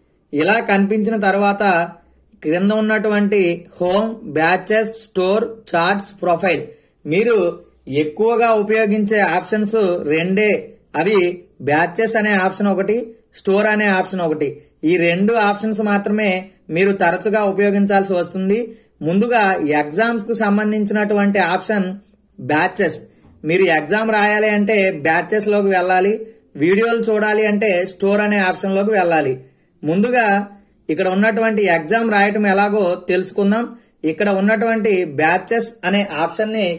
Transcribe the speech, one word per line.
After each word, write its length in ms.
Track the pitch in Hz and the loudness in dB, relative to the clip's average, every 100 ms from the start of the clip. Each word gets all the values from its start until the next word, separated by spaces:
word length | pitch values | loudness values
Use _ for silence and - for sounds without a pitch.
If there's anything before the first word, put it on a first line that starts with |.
| _ _ _ | _ _ _
ఇలా 260 | 143 170 226 214 | -2 2 2 2
కనిపించిన 460 | 196 196 220 208 220 196 | 2 2 0 0 0 0
తర్వాత 340 | 196 202 202 202 170 170 - _ _ _ _ | 2 0 2 2 2 -2 -8 _ _ _ _
క్రింద 300 | 151 175 202 214 | -4 0 2 2
ఉన్నటువంటి 580 | 214 208 214 208 202 208 170 170 - - | 0 0 0 0 2 2 0 -2 -8 -4
హోమ్, 320 | 180 196 226 - - | 0 0 -2 -6 -6
బ్యాచెస్, 560 | 147 165 180 - 214 214 - | 0 2 0 0 0 0 -6
స్టోర్, 400 | - 190 185 214 233 - - | -6 -2 0 0 -2 -8 -4
చార్ట్స్, 400 | 170 175 202 - - | 0 0 -2 -4 -4
ప్రొఫైల్, 400 | 175 170 208 - 151 - _ _ | -2 0 0 -2 -6 -16 _ _
మీరు 300 | 147 175 240 214 170 - - _ 131 143 | -2 0 2 2 0 -4 -14 _ -4 -2
ఎక్కువగా 460 | 151 - 226 233 233 220 | -2 0 0 2 2 2
ఉపయోగించే 560 | 208 220 214 214 202 214 180 175 | 2 0 2 0 0 0 2 0
ఆప్షన్స్ 420 | - 214 208 220 185 175 143 | -2 -2 0 0 0 0 -2
రెండే. 400 | 160 180 196 214 180 - - _ 143 | -2 0 0 2 0 -6 -20 _ -4
అవి 160 | 185 202 175 175 - - 131 | 0 2 0 -4 -14 -8 -2
బ్యాచెస్ 460 | 151 175 220 220 226 | 0 0 0 0 0
అనే 120 | 214 196 | 0 0
ఆప్షన్ 240 | 185 - 202 | 0 0 0
ఒకటి, 240 | 185 202 233 240 - _ - | 0 0 -2 -4 -14 _ -6
స్టోర్ 300 | 196 196 214 | 0 2 2
అనే 140 | 208 208 185 | 2 2 0
ఆప్షన్ 240 | - 185 165 | -2 -4 -2
ఒకటి. 220 | 151 139 - - _ 156 | -2 -4 -6 -18 _ 0
ఈ 20 | 170 170 | 2 2
రెండు 260 | 180 208 233 208 | 2 0 2 0
ఆప్షన్స్ 320 | 202 214 208 208 | 0 -4 -2 0
మాత్రమే 380 | 202 202 214 202 185 - _ - 160 | 0 0 0 0 -2 -6 _ -6 0
మీరు 160 | 196 196 | 0 2
తరచుగా 380 | 175 175 214 214 202 | 0 0 0 0 0
ఉపయోగించాల్సి 600 | 180 202 202 202 196 190 175 | 2 2 2 2 2 2 -2
వస్తుంది. 380 | 165 190 190 226 233 - _ _ | -2 -4 0 0 -2 -12 _ _
ముందుగా 400 | 151 196 233 240 190 180 147 147 | -2 0 2 2 2 0 0 0
ఎగ్జామ్స్‌కు 560 | 147 170 233 226 214 214 | 0 0 0 0 -4 -2
సంబంధించినటువంటి 960 | 208 208 214 214 202 208 208 202 202 196 170 | 2 2 0 0 0 0 0 2 2 2 0
ఆప్షన్ 340 | 185 - 208 185 196 - _ _ - | -2 -2 -2 -2 -8 -16 _ _ -12
బ్యాచెస్. 600 | 127 151 180 - 165 - - _ - - 151 | -2 0 0 0 -2 -2 -10 _ -20 -10 -2
మీరు 180 | 185 180 156 | 2 2 2
ఎగ్జామ్ 340 | 151 214 220 214 | 0 -2 0 2
రాయాలి 320 | 208 214 214 208 | 2 2 2 2
అంటే 200 | 202 208 190 156 160 | 2 2 0 0 0
బ్యాచెస్లోకి 640 | 165 170 214 208 208 196 185 | 0 0 -2 0 0 2 0
వెళ్ళాలి, 380 | 185 185 202 220 - - _ 143 | 2 2 2 -2 -6 -18 _ -2
వీడియోలు 380 | 165 202 233 233 220 | 2 2 2 0 0
చూడాలి 360 | 208 214 208 214 | 0 0 0 0
అంటే 200 | 208 220 175 190 | 0 0 0 -2
స్టోర్ 280 | - 196 202 208 | -2 0 0 0
అనే 120 | 208 185 | 0 0
ఆప్షన్లోకి 440 | 180 196 190 208 202 | -2 -2 -2 0 0
వెళ్ళాలి. 360 | 170 160 135 131 - _ _ _ | 2 2 0 -4 -10 _ _ _
ముందుగా 460 | 151 185 247 247 214 202 202 - _ _ - | -2 0 2 2 2 0 -2 -12 _ _ -6
ఇక్కడ 160 | 156 185 | -2 0
ఉన్నటువంటి 480 | 190 220 214 226 208 190 165 | 2 0 2 0 0 0 0
exam 300 | 156 226 226 | 0 0 2
రాయటం 300 | 202 202 214 208 | 2 2 2 0
ఎలాగో 320 | 196 202 208 175 180 - | 2 2 0 0 -2 -2
తెలుసుకుందాం. 560 | 180 180 208 202 220 240 - _ _ 156 | -2 -2 0 0 0 -2 -10 _ _ -6
ఇక్కడ 180 | 156 202 190 | -2 0 0
ఉన్నటువంటి 520 | 202 220 226 226 214 185 165 139 | 0 0 0 0 0 0 -2 0
batches 480 | 156 185 - 233 - - 185 | 0 0 -2 -2 -2 -6 -2
అనే 120 | 202 202 - | -2 -2 -4
ఆప్షన్ని 420 | 220 - 214 220 180 | -4 -2 -4 -2 -4